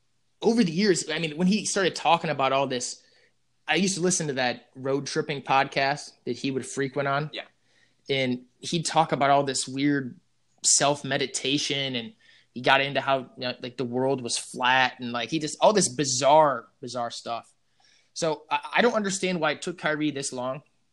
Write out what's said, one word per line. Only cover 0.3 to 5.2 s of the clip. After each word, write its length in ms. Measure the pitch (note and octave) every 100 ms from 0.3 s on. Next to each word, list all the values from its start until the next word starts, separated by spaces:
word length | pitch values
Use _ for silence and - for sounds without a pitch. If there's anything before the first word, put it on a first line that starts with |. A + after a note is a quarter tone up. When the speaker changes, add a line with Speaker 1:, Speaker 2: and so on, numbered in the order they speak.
| _
Speaker 1:
over 200 | F#3 A#3
the 80 | F3
years, 380 | E3 G#3+ B3 D#3
I 80 | D#3+
mean, 180 | D#3+ D3
when 120 | F#3
he 160 | G#3+
started 320 | - G3+ E3+ -
talking 340 | D3 E3 D#3+
about 220 | C#3 C3+
all 140 | C3+ C#3
this, 340 | B2 - - _ _ _ _ _ _ -
I 100 | D#3+
used 180 | F#3+
to 80 | D#3+
listen 240 | F3+ F3 D3+
to 80 |
that 340 | C3 B2 A#2 _ C3+
road 300 | C3+ C#3 C3+
tripping 360 | D#3